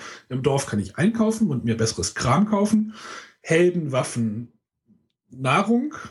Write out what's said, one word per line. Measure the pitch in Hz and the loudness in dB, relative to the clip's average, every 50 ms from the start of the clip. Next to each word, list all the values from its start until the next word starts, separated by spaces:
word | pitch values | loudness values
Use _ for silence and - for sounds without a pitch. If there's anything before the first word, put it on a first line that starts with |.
| - - - - - - | -12 -16 -18 -18 -12 -8
Im | 127 131 131 | -6 -2 0
Dorf | 147 135 139 - | 2 0 0 0
kann | - - 104 | -2 -2 -4
ich | 95 - - | -4 -4 -2
einkaufen | - 151 214 233 226 220 214 220 220 226 180 | 0 0 2 2 2 2 2 2 2 0 0
und | 139 120 - | 0 0 0
mir | 117 110 | 0 0
besseres | - 113 - - - - - - | 0 0 -2 -2 -2 -6 -6 -4
Kram | - 127 131 131 160 214 214 | -2 0 2 4 4 4 4
kaufen. | 214 202 208 214 220 214 - 214 - - - - - - - - - _ - | 2 2 2 4 4 2 2 0 -6 -12 -16 -16 -16 -16 -18 -20 -20 _ -2
Helden, | - 160 165 180 180 175 175 160 143 | 2 4 4 6 4 4 2 -2 -2
Waffen, | 127 127 127 - - 123 117 110 104 113 120 - _ _ _ _ _ _ _ _ _ _ _ _ _ _ _ _ | 0 -2 -2 -2 -2 -2 -2 -2 -2 -4 -8 -10 _ _ _ _ _ _ _ _ _ _ _ _ _ _ _ _
Nahrung. | 127 131 135 131 139 175 208 214 233 240 277 302 - - - - | -12 -6 -2 0 2 2 2 2 2 2 0 -2 -8 -12 -16 -18